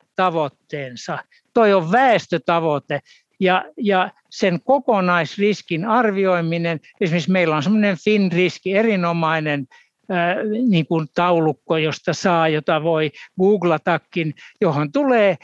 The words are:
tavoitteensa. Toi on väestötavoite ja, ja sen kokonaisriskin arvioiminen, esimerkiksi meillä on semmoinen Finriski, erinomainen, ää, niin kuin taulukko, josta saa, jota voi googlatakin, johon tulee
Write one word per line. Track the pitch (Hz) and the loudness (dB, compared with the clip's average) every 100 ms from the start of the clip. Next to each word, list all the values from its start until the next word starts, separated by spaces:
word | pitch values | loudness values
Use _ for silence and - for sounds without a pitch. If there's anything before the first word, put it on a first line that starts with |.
| _ - | _ -2
tavoitteensa. | 185 165 143 _ - 147 135 120 - 151 - _ _ | -2 0 -4 _ -14 -12 -12 -14 -10 -10 -12 _ _
Toi | 233 214 | 2 4
on | 196 160 | 4 2
väestötavoite | 233 262 196 - 170 - 170 160 143 - 143 - _ _ - | 2 4 2 0 -4 0 0 0 -2 -4 -8 -8 _ _ -2
ja, | 185 185 - - | 0 0 -2 -6
ja | 208 190 190 - _ | 0 0 -2 -8 _
sen | - 196 175 | -2 -2 0
kokonaisriskin | - 277 262 202 180 175 151 - 208 196 - 165 | 0 0 2 0 2 0 -2 -2 -2 -2 -6 -6
arvioiminen, | 214 233 220 196 190 175 165 170 170 160 _ - | -2 0 0 0 0 0 -2 -4 -4 -6 _ -6
esimerkiksi | 180 170 160 | -2 -2 0
meillä | 185 165 151 | 0 2 0
on | |
semmoinen | 143 214 208 175 | 0 0 0 0
Finriski, | 208 214 185 170 180 - 185 196 | 0 2 2 0 -2 -2 -2 0
erinomainen, | 226 196 170 170 160 160 151 143 131 _ _ _ - | 0 0 -2 -2 -2 -2 -2 -4 -6 _ _ _ -6
ää, | 185 170 208 214 214 254 | -2 -2 -2 -4 -2 0
niin | 170 156 | 2 0
kuin | 165 156 | -2 -2
taulukko, | - 175 170 156 - - 160 | -2 2 2 0 -2 -4 -2
josta | 156 - - | -2 -4 -6
saa, | 151 196 170 160 | -2 0 2 2
jota | 151 160 156 | 0 -2 -2
voi | 160 160 156 - - - | 0 0 -2 -6 -12 -2
googlatakin, | 190 208 170 156 - 160 _ 175 160 - - - | 0 2 0 0 0 -2 _ -6 -6 -8 -12 -2
johon | 190 143 151 | 0 0 -2
tulee | 277 277 233 202 160 | 0 2 2 2 0